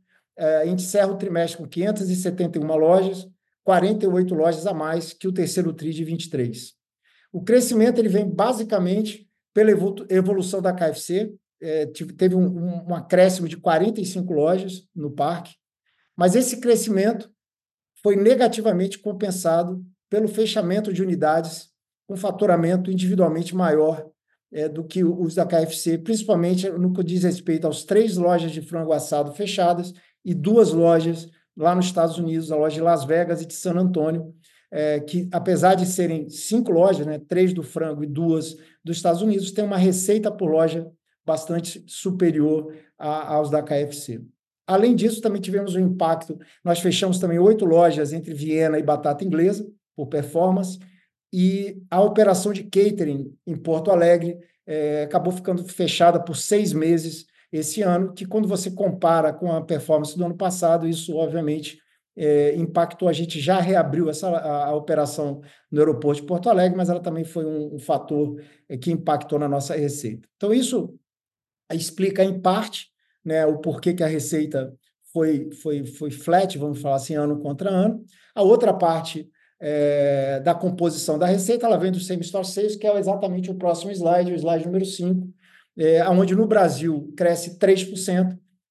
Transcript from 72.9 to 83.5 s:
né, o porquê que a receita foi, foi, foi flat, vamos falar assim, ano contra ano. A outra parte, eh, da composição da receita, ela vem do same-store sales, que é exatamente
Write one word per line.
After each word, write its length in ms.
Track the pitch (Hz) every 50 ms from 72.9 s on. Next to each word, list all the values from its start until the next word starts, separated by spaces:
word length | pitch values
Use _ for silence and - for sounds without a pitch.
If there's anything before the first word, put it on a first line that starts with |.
| _ _ _ _ _ _ -
né, 220 | 165 156 160 156
o 140 | 156 156 147
porquê 340 | - 165 143 - - 180 175
que 100 | 175 165
a 40 | 156
receita 640 | 160 151 123 - 170 156 151 151 151 135 131 131 127 - _ _ _ _ _ _ -
foi, 360 | 165 160 160 156 139 151 151 - -
foi, 240 | - 156 147 143 135
foi 260 | 123 - - 151 147
flat, 460 | 123 135 - 165 170 185 196 185 185 143
vamos 240 | 147 147 143 127
falar 140 | 127 139 135
assim, 200 | 135 127 - 160
ano 240 | 147 147 147 147 147
contra 300 | 147 143 143 143 190 196
ano. 340 | 190 180 196 220 233 - - _ _ _ _ _ -
A 60 | -
outra 320 | 196 190 233 240 240 208 -
parte, 560 | - 185 165 165 160 160 - - 160 151 - _ _ _ _ _ -
eh, 800 | - 147 151 147 147 147 147 143 143 143 139 139 135 135 139 135 135
da 120 | 165 165
composição 640 | 170 - 180 180 180 170 170 156 - - - 151 151
da 80 | 180 180
receita, 400 | 196 190 185 - 240 233 240 226
ela 100 | 202 165
vem 140 | 175 190
do 80 | 185 180
same-store 460 | - - 185 175 175 - - 196 180
sales, 300 | 180 - 196 208 214 208
que 120 | - 214 208
é 100 | 208 202
exatamente 520 | 190 185 202 196 202 185 180 185 180 180